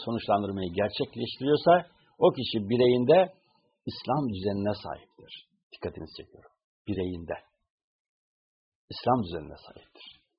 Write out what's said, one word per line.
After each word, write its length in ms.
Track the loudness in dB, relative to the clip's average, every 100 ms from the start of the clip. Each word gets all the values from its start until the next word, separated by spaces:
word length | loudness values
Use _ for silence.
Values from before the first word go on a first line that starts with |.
sonuçlandırmayı 680 | -2 -6 0 0 0 -4 -4
gerçekleştiriyorsa 1000 | -2 -2 -2 -8 -6 -8 -4 0 2 6 4 2 _ _ _
o 120 | 2
kişi 380 | 2 -4 -4 0
bireyinde 680 | 4 6 6 6 6 6 -2 _ _ _ _ -14
İslam 420 | -12 -4 -2 -2
düzenine 460 | -2 -4 -2 -2 -4
sahiptir. 640 | -8 -12 -14 _ -20 -20 _ _ _
Dikkatinizi 400 | -12 -10 -10 -14 -16
çekiyorum. 340 | -20 -20 -20 _ _ _ -8
Bireyinde. 480 | -4 -4 -6 -8 -10 _ _ _ _ _ _ _ _ _ _ _ _ _ _ _
İslam 320 | -6 0 0
düzenine 320 | 0 -8 -12 -18 -20
sahiptir. 540 | -20 _ _ -20 -20 _